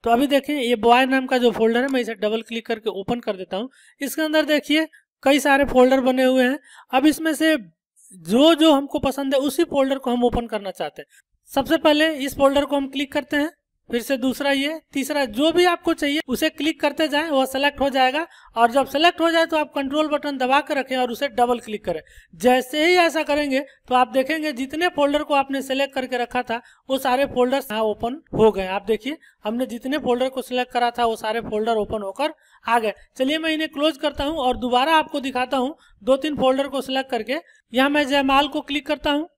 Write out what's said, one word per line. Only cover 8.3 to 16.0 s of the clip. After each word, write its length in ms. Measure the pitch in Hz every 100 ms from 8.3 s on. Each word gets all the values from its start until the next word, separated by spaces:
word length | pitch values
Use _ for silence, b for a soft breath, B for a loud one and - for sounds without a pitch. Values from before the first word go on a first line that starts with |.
| 220 311
जो 180 | 330 320
हमको 260 | 277 285 294
पसंद 360 | 277 269 277
है 60 | 277
उसी 240 | 277 269
फोल्डर 340 | 339 285 269 269
को 120 | 262
हम 140 | 247
ओपन 220 | 247 240 233
करना 240 | 214 196
चाहते 320 | - 156 -
हैं। 60 | 147 b _ _ _
सबसे 260 | - 269 320
पहले 340 | 330 294 320 302
इस 200 | 269 -
फोल्डर 280 | 277 277
को 120 | 285 285
हम 120 | 269
क्लिक 240 | 269 277
करते 240 | 302 285 294
हैं, 140 | 302 _ _ _ _
फिर 120 | 240
से 140 | 226 269
दूसरा 340 | 262 233 285
ये, 280 | 277 285 320 _
तीसरा, 320 | 277 269 294 262
जो 240 | 214 302
भी 120 | 330
आपको 280 | 359 349 -
चाहिए 260 | 320